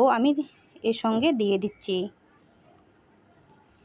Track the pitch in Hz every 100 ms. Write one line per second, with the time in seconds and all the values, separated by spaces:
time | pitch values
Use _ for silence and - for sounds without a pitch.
0 | 254 240 269 294 277 _ _ - 220 226
1 | 226 220 277 262 208 196 196 - - 185
2 | 196 - _ _ _ _ _ _ _ _
3 | _ _ _ _ _ _ _ _